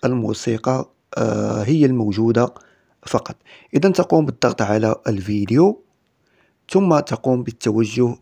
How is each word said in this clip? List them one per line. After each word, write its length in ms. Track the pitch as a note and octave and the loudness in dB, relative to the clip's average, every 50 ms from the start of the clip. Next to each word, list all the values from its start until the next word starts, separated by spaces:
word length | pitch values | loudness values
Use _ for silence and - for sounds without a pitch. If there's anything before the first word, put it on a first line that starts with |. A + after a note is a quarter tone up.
| - | -4
الموسيقى، 840 | B2+ B2+ B2 A2 G#2+ G#2+ - - B2 A2 A2 - C3 C3 C3 - - _ _ _ _ - - | -2 -2 -2 -2 -4 -6 -4 -4 -4 -4 -2 -2 -2 -2 -2 -6 -10 _ _ _ _ -4 -4
آه، 440 | A2+ A2 G#2+ G#2+ G#2+ G#2 - G#2+ | -2 -2 -2 -2 -2 -4 -4 -2
هي 240 | G2+ A#2 D#3+ D#3 D3 | 0 0 2 2 4
الموجودة 680 | C3 B2+ A#2+ G#2+ G#2 F#2 G#2+ A#2 A#2 A2+ A#2 B2 B2 - - - _ _ _ _ _ _ _ _ | 2 2 0 -2 -2 0 0 0 2 2 2 2 0 -2 -12 -20 _ _ _ _ _ _ _ _
فقط، 300 | - - A3+ - - - - _ _ - - _ _ - | -4 -2 -2 -2 -6 -14 -18 _ _ -20 -20 _ _ -2
إذا 160 | C#3+ F3 G3 | 2 2 2
تقوم 360 | F#3 F3+ E3+ - E3+ D#3+ D3+ | 2 2 0 2 2 2 2
بالضغط 360 | C3+ B2 - - A#2+ - - | 0 -2 0 -2 0 0 0
على 340 | G#2+ G2+ G#2+ A2 A2 A2 A2 - - | -2 0 0 2 2 0 -2 -2 -4
الفيديو، 760 | - G#2+ F#2+ F#2 G2+ G#2 G#2 G2+ G2 A2+ D3 F3+ G3+ - - _ _ _ _ _ _ _ _ _ _ _ _ _ _ _ _ _ - | -4 -4 -4 -4 -4 -2 -2 0 0 2 4 4 2 2 -2 _ _ _ _ _ _ _ _ _ _ _ _ _ _ _ _ _ -2
ثم 280 | - F#3+ G3 F3 D#3 D3 | 0 2 4 4 2 2
تقوم 440 | C#3+ - C3+ - - C3+ B2+ B2 | 0 -2 -8 -4 -2 -2 -2 -2
بالتوجه 720 | B2 B2 A#2 - - A2+ G#2+ A2+ A2+ G#2 G#2+ A#2+ B2 A#2 - - | -4 -8 -12 -4 -4 0 0 0 0 0 0 0 0 0 -2 -6